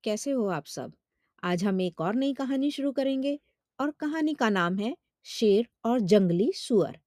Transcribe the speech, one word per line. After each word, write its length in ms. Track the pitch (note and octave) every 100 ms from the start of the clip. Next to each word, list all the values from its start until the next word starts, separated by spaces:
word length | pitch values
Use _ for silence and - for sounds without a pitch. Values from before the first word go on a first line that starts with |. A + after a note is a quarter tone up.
कैसे 260 | A3+ G#3+ C#4
हो 160 | C4+ G3+
आप 200 | E3 -
सब? 260 | - A#2+ - _ _ _ _
आज 200 | F3+ F3
हम 160 | G3+ F#3+
एक 200 | F#3 -
और 140 | E3
नई 200 | A#3 C4+
कहानी 360 | C4+ C4 C4+ C#4+
शुरू 220 | C#4+ C#4
करेंगे 480 | C#4 C4+ C4+ C#4 C#4+ _ _ _ -
और 100 | C#4+
कहानी 440 | - D4+ D#4+ D#4
का 140 | D4 A#3
नाम 300 | G3 E3+ F#3+
है 180 | G#3+ D4+ _ _
शेर 460 | - - A3 G3 A#3 _
और 160 | A#3 B3
जंगली 520 | F#3 G#3 F#3 E3+ A#3+
सुअर। 460 | - - A3+ D#3+ -